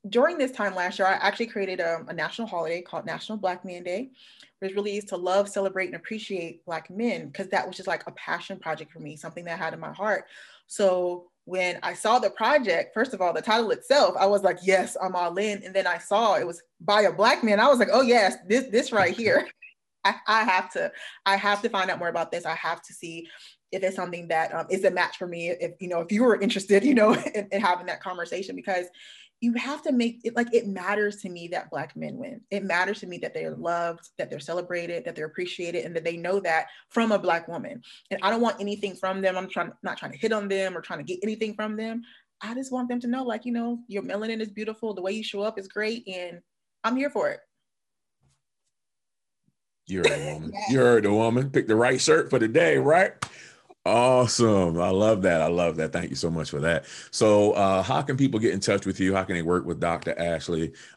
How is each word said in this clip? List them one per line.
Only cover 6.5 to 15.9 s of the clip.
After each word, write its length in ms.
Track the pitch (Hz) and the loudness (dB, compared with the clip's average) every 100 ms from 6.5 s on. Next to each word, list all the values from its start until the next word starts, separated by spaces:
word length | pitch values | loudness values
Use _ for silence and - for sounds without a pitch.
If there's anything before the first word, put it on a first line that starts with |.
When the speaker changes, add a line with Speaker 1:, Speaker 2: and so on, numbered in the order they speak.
| - - | -12 -10
Speaker 1:
Black 240 | 160 - | -10 -8
men, 420 | 185 240 170 147 | -4 -4 -4 -8
'cause 160 | 139 190 | -10 -4
that 180 | 190 - | -4 -4
was 80 | 180 | -8
just, 100 | 185 | -6
like, 180 | 165 - | -6 -6
a 40 | |
passion 460 | - - 170 - 190 | -14 -8 -8 -8 -12
project 320 | 165 151 151 | -8 -8 -10
for 80 | 160 | -16
me, 160 | 151 151 | -18 -14
something 260 | 165 175 170 | -14 -12 -12
that 80 | |
I 100 | 165 | -8
had 100 | 160 | -8
in 60 | 165 | -8
my 120 | 160 | -14
heart. 320 | 156 208 185 - - - - _ | -6 -2 -2 -4 -20 -20 -20 _
So 640 | - 196 180 180 180 - _ - | 2 2 4 0 -4 -12 _ -8
when 340 | 185 180 175 | -4 -2 -2
I 100 | 175 170 | -6 -2
saw 240 | 214 247 | 2 2
the 100 | 208 | 2
project, 640 | - 226 294 226 165 - | 0 2 4 2 0 -2
first 200 | 214 - | -2 -2
of 80 | 190 | 0
all, 120 | 180 | 0
the 80 | 160 | 0
title 300 | 190 220 220 | 2 2 2
itself, 440 | 165 - 285 196 180 | -2 4 6 6 4
I 100 | 196 | 4
was 160 | 202 | 6
like, 160 | 190 180 | 4 2
"Yes, 320 | 190 190 240 - | 2 2 2 -4
I'm 140 | 185 180 | -4 -2
all 200 | 175 175 | -2 -2
in." 260 | 214 202 | -2 -4
And 100 | 185 190 | -4 -2
then 120 | |
I 100 | 185 | 0